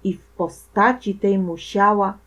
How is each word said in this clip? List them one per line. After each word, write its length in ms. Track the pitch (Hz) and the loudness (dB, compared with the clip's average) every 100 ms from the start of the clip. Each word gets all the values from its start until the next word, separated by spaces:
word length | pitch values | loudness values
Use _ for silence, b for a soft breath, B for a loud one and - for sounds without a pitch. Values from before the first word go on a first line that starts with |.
I 100 | 190 | -6
w 100 | 175 | -8
postaci 880 | _ _ 170 - - - 220 254 214 | _ _ -8 -8 -8 2 2 2 -4
tej 240 | 196 202 196 | -4 0 0
musiała 800 | 180 170 - 202 202 208 196 202 | -2 -6 -6 2 2 2 -2 -4